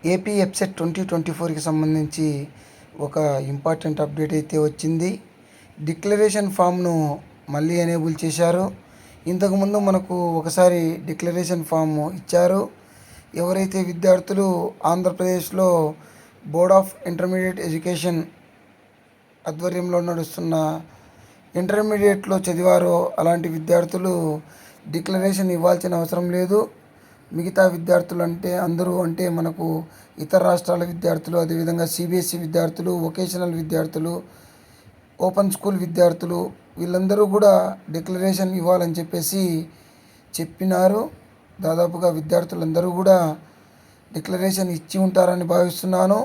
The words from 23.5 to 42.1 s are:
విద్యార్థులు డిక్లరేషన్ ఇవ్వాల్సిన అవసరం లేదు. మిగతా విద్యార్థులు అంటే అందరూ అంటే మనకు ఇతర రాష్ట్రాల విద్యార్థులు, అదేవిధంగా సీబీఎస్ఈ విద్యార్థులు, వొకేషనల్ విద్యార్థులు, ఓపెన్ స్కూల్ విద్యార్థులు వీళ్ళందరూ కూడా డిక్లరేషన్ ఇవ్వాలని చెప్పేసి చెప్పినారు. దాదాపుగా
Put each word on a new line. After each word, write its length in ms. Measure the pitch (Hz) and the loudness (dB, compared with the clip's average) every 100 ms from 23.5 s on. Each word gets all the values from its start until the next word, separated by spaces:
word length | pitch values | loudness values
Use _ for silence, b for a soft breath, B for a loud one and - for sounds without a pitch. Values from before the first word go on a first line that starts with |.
| 160 | -6
విద్యార్థులు 580 | 160 175 175 185 185 175 160 151 - B B B - 160 | 2 2 2 -2 -2 -2 -2 -4 -10 B B B -8 -8
డిక్లరేషన్ 580 | 160 185 190 190 190 175 | -2 0 0 0 0 2
ఇవ్వాల్సిన 340 | 175 175 180 170 | 2 2 0 -2
అవసరం 260 | 165 175 180 180 | -2 -2 -2 0
లేదు. 220 | 180 208 - - - b b b _ 165 | 2 2 0 -8 -20 b b b _ -6
మిగతా 260 | 175 185 185 | -2 4 2
విద్యార్థులు 480 | 175 170 175 175 175 170 | 2 2 2 2 -2 -2
అంటే 240 | 170 185 180 175 | -2 -4 -2 -2
అందరూ 280 | 170 180 180 | -2 -2 0
అంటే 240 | 170 165 180 165 | -2 -2 -2 -2
మనకు 280 | 165 165 165 160 160 B B - | -4 -4 -4 -4 -8 B B -14
ఇతర 160 | 151 190 180 | 0 2 4
రాష్ట్రాల 360 | 175 180 175 175 | 2 0 -2 -2
విద్యార్థులు, 460 | 170 170 160 160 170 | -2 -2 -2 -2 -2
అదేవిధంగా 440 | 160 165 165 170 170 | 0 -2 -2 -2 -2
సీబీఎస్ఈ 460 | - 175 180 175 175 | -2 -2 -2 -2 -6
విద్యార్థులు, 480 | 160 170 165 165 180 175 | -2 0 -2 -4 -4 -2
వొకేషనల్ 500 | 165 165 185 180 175 165 | -4 -4 -6 -4 -4 -4
విద్యార్థులు, 540 | 160 165 160 160 160 175 - B B B B B B _ _ _ 185 | -4 -2 -2 -4 -6 -6 -12 B B B B B B _ _ _ -2
ఓపెన్ 240 | 190 196 190 | 0 -2 -2
స్కూల్ 220 | 196 190 | -4 -2
విద్యార్థులు 560 | 170 170 175 165 175 175 180 - _ - | -4 4 4 2 -4 -4 -6 -10 _ -8
వీళ్ళందరూ 440 | 175 180 190 208 202 202 | -4 0 2 4 4 6
కూడా 180 | 208 185 185 - - 165 | 6 6 2 -6 -10 -8
డిక్లరేషన్ 580 | 160 185 190 180 190 185 | -6 -2 0 0 -2 0
ఇవ్వాలని 360 | 170 180 170 165 | 2 2 2 -4
చెప్పేసి 440 | 165 175 156 190 185 160 160 b b b b b b - | -4 -4 -4 -2 0 -2 -4 b b b b b b -10
చెప్పినారు. 640 | 156 - 190 180 185 208 294 - - _ _ - 160 | -10 -4 0 4 4 4 -4 -10 -20 _ _ -6 -2
దాదాపుగా 440 | 165 175 170 175 | 0 0 2 0